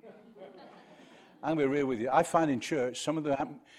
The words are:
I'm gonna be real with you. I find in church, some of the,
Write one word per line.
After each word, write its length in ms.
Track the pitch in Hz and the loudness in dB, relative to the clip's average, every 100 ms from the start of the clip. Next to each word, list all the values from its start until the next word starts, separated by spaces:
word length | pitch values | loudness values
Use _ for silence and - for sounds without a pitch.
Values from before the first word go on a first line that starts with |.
| - - - - - - - - - - - - - - | -20 -20 -20 -20 -20 -20 -20 -20 -20 -20 -20 -20 -20 -8
I'm 120 | 143 160 | -2 0
gonna 120 | 139 | 2
be 60 | |
real 140 | 143 135 | 2 0
with 120 | 120 | 0
you. 100 | 123 | 2
I 120 | 139 | 2
find 260 | - 170 160 | 4 4 2
in 120 | 127 | 0
church, 400 | - 156 123 120 | 0 0 0 -2
some 160 | - 156 | -4 -2
of 80 | 147 | 0
the, 120 | 139 147 143 - | -2 -2 -8 -20